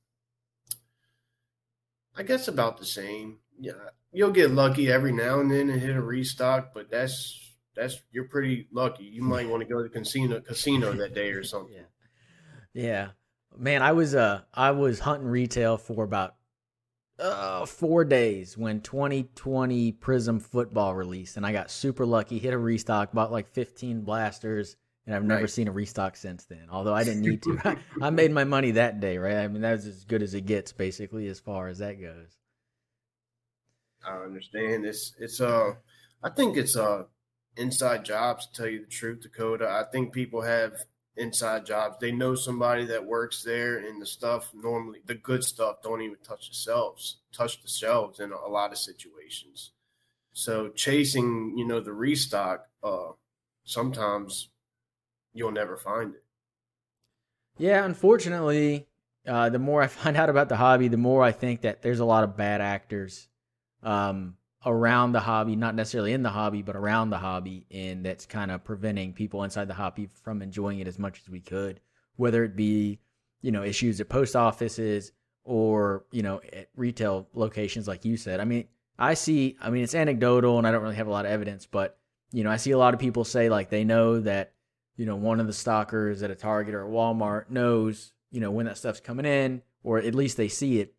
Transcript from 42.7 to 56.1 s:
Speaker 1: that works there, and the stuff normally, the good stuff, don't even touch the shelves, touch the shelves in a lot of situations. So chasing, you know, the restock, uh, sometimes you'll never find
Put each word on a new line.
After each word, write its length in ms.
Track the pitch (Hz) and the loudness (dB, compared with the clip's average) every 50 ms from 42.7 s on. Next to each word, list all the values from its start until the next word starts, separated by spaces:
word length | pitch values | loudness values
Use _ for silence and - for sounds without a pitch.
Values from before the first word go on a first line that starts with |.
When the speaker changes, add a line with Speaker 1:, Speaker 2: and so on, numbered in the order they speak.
| 120 120 120 | 0 0 -2
Speaker 1:
that 200 | 113 113 110 98 | -4 -4 -6 -6
works 380 | 107 117 117 117 113 - - | -4 -4 -4 -4 -4 -6 -8
there, 360 | - 117 117 120 120 120 120 110 | -6 -4 -4 -2 -2 -2 -4 -6
and 220 | 104 107 107 104 | -8 -10 -12 -12
the 60 | 101 | -10
stuff 460 | - - - 120 117 120 113 - - - | -10 -10 -6 -4 -2 -2 -2 -4 -8 -10
normally, 460 | 107 113 117 117 113 113 113 107 - - | -8 -6 -4 -4 -4 -6 -8 -14 -16 -12
the 120 | - 117 | -12 -12
good 260 | 107 - 131 127 127 | -8 -4 -2 -2 0
stuff, 400 | 123 - - - 113 104 104 - | 0 -2 -2 -2 -2 -4 -4 -4
don't 180 | - 110 113 110 | -8 -6 -6 -6
even 180 | 110 107 101 - | -6 -8 -10 -14
touch 260 | - - 107 - - - | -16 -16 -16 -16 -14 -12
the 60 | - | -10
shelves, 640 | - - 110 117 120 113 - - - - - - _ _ _ | -8 -6 -2 -2 -2 -2 -4 -6 -10 -12 -12 -12 _ _ _
touch 280 | - - 120 117 - - | -6 -4 -4 -4 -6 -8
the 80 | - - | -8 -6
shelves 520 | - - 110 110 120 117 107 98 - - | -6 -4 0 0 2 0 0 -2 -6 -10
in 100 | 104 101 | -10 -10
a 160 | 98 78 - | -10 -10 -8
lot 240 | 104 104 101 104 104 | -4 0 0 0 0
of 80 | 104 - | -2 -6
situations. 920 | - 98 90 - - 85 78 78 78 82 - - - 71 - - - - _ _ _ _ _ _ _ _ _ _ _ _ | -8 -8 -8 -14 -20 -20 -20 -20 -18 -14 -14 -14 -14 _ -18 -18 -18 -18 _ _ _ _ _ _ _ _ _ _ _ _
So 360 | - - - 117 113 110 110 107 | -8 -6 -4 -2 -2 -4 -4 -4
chasing, 840 | - - - 135 139 147 143 135 139 127 120 120 117 113 113 113 104 | -4 -4 0 2 4 4 4 2 2 2 2 0 0 -2 -4 -4 -4
you 100 | 120 120 | -4 -4
know, 140 | 117 117 113 | -2 -2 -4
the 120 | 101 104 | -4 -6
restock, 760 | 104 107 120 139 151 143 - - 107 101 98 92 92 - - _ _ _ - | -6 -4 -2 0 0 0 0 -2 -2 -2 -2 -2 -4 -6 -8 _ _ _ -6
uh, 280 | 104 95 90 90 80 - _ _ _ _ _ _ _ _ _ _ | -6 -6 -6 -6 -10 -14 _ _ _ _ _ _ _ _ _ _
sometimes 880 | - - 117 123 131 127 117 107 104 101 104 101 95 - - - - _ _ _ _ _ _ _ _ _ _ _ _ _ _ _ _ - | -8 -4 -4 -4 -4 -2 -2 -2 -2 -2 -4 -6 -8 -10 -10 -10 -12 _ _ _ _ _ _ _ _ _ _ _ _ _ _ _ _ -10
you'll 160 | 113 117 110 | -6 -6 -4
never 260 | 107 107 104 90 92 | -2 -4 -4 -4 -6
find 380 | 92 - 98 107 117 113 101 | -8 -6 -4 -4 -4 -4 -6